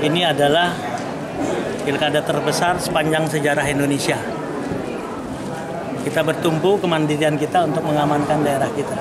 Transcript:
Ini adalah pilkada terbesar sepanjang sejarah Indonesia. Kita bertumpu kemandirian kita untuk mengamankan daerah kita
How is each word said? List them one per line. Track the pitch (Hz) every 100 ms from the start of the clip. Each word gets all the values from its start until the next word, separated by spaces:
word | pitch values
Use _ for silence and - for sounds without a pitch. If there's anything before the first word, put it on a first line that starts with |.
| 147
Ini | 170 175
adalah | 139 143 156 175 175 - - - - - - - - - -
pilkada | 143 139 151 147
terbesar | - 147 143 147 175 180
sepanjang | - 160 156 156 160
sejarah | 156 147 147 139
Indonesia. | 139 143 139 - 131 - - - - - - - - - - - - - - - - - - -
Kita | 160
bertumpu | 156 151 175 160 175 202
kemandirian | 185 160 151 147 156 151
kita | 147 180 160
untuk | 156
mengamankan | 156 151 147 147 143 151 147
daerah | 135 131
kita | 110 104 104